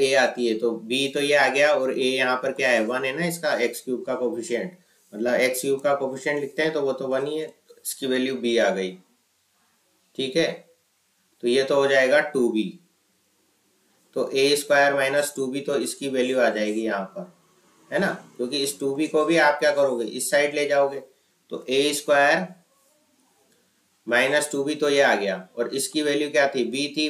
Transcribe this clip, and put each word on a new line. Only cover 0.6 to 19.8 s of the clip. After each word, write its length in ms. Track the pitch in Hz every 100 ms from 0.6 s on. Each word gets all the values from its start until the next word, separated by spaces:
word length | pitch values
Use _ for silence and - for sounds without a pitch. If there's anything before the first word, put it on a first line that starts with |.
| 117 110
b 280 | 110 131 139
तो 60 | 147
ये 140 | 143 143
आ 120 | 131
गया 240 | 135 147
और 200 | 143 131
a 60 | 123
यहाँ 380 | 127 131 127 127
पर 160 | 135
क्या 180 | 135 131
है, 140 | 120 110
वन 180 | 127
है 140 | 135 143
ना, 80 | 170
इसका 280 | 170 151 117
एक्स 200 | 117 -
क्यूब 240 | - 123 -
का 80 | 127
coefficient, 600 | 123 110 113 117 92 - _ _ _
मतलब 220 | 107 120 120
एक्स 240 | 127 127
क्यूब 200 | 139 135
का 140 | 143
coefficient 460 | 139 131 135 151 147
लिखते 220 | 139 -
हैं 100 | 156
तो 80 | 156
वो 100 | 135
तो 160 | 131 131
वन 180 | 131 143
ही 120 | 156
है, 80 | 151 - _ -
इसकी 220 | - - 135
value 280 | 127 127 123
b 220 | 117 113
आ 80 | 101
गई। 180 | 95 92 92 _ _ _ _ _ _ _ _ _ _ _ -
ठीक 180 | 131 165
है, 120 | 151 - - _ _ _ _ _ _ _
तो 60 | 120
ये 140 | 131
तो 120 | 135 143
हो 100 | 139
जाएगा 340 | 135 131 147 147
टू 200 | 135 117
बी, 180 | 107 92 - _ _ _ _ _ _ _ _ _ _ _ _ _ 131
तो 140 | 127
ए 240 | 135 139 147
स्क्वायर 380 | - 143 143
माइनस 380 | 139 135 147 143 -
टू 100 | 131
बी, 140 | 139
तो 160 | - 143
इसकी 320 | 127 - 139
value 320 | 131 127 127
आ 80 | 117
जाएगी 320 | 107 107 110
यहाँ 220 | 113 98 95
पर, 260 | 95 - _ _ _ _ _ -
है 80 | 147
ना, 120 | 175 175 - -
क्योंकि 220 | 123 143
इस 200 | 139 -
टू 140 | 139
बी 120 | 139 156
को 160 | 156
भी 120 | 151 165
आप 200 | 147 147
क्या 160 | 151
करोगे, 300 | 143